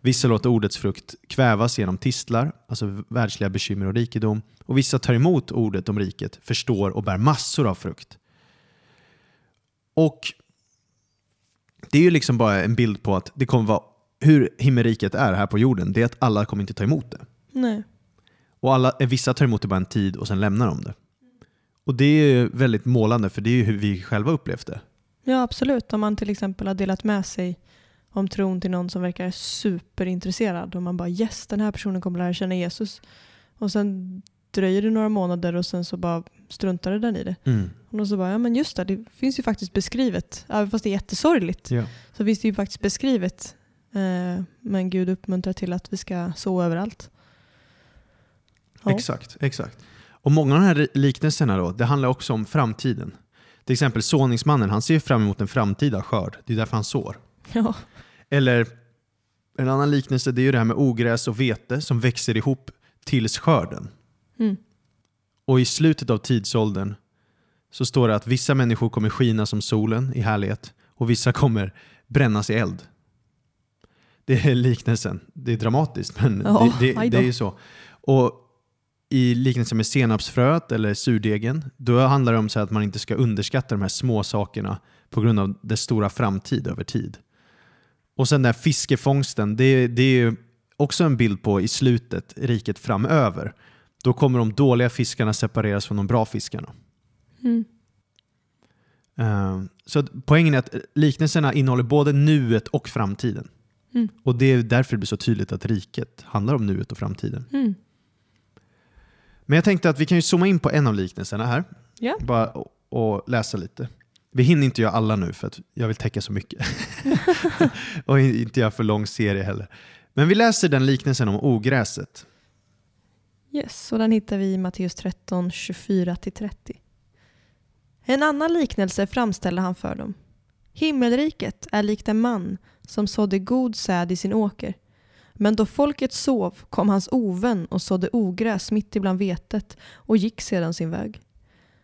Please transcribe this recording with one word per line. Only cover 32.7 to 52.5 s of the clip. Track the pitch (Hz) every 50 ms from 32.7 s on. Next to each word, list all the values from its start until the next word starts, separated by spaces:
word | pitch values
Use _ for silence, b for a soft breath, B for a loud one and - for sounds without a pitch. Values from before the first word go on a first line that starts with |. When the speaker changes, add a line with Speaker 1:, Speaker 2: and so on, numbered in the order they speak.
| - - 214 196 - - b b b b b b b b b b b b
Speaker 2:
Och | 214 196
sen | 214 208 202 202 190 190 185 185 185 190 - _ _ _ _ _
dröjer | - 196 190 185 185 202
det | 208 220
några | 220 220 214 214
månader | 214 202 180 180 175 175 180 175 175
och | 175 175
sen | - - 180 175
så | - 180
bara | 175 175 170 170 165 - - _ _ _ _
struntade | - - 208 185 180 175 - 185 196 214
den | 233 233 202
i | - -
det. | 180 180 _ -
Speaker 1:
Mm. | 135 117 104 92 87 - _ _ _
Speaker 2:
Och | 220 214
då | 208
så | 196 208
bara, | 190 180 185
"Ja, | 202 226
men | 240 240 233
just | 269 311 - -
det, | - 180
det | 196 196 214 226 -
finns | _ - 262 269 262 -
ju |
faktiskt | - 233 208 - 196 175
beskrivet." | - 196 - - - 247 262 233 175 175 - _ - - - -
Även | 214 214 208 202
fast | 226 208 -
det | 208
är | 196
jättesorgligt | 190 - - 196 - - 320 339 233 180 170 175 - _ -
Speaker 1:
Ja. | 123 120 107 B B B B B
Speaker 2:
så | B - 208
finns | 214 214 202
det | - 220
ju | 202
faktiskt | - 196 - - -
beskrivet, | - 202 - - 269 269 254 196 180 185 - - - - - _ _ _ _ _ _ _ -
eh, | 196 190 185 180 180 180 180 180 185 180 - _ _
men | 254 214 196 185 185 185
Gud | 190 185 185 180
uppmuntrar | 185 - - 202 185 185 - 185
till | 185 - 185 180
att | 175 180 - -
vi | 190
ska | - - - 185 175 175 180 151
så | - - 196 185 180
överallt. | 175 170 165 175 202 226 - _ - - b b b b b b b b b b b b b b b b b b b b b b b b b b b b _ _ _ _ _ - -
Ja. | 202
Speaker 1:
Exakt, | 196 226 - - - - - - - -
exakt. | 143 135 - - - - - b b b b b b b b b
Och | - 139
många | 151 156 147 135 139
av | 170
de | 196
här | 190 156 147 147 - -
liknelserna | 139 139 139 - - 156 156 - - 147 113 95
då, | 95 90 87
det | 92 117 117
handlar | 123 143 139 131 127
också | 131 - - -
om | 117 110 104
framtiden. | -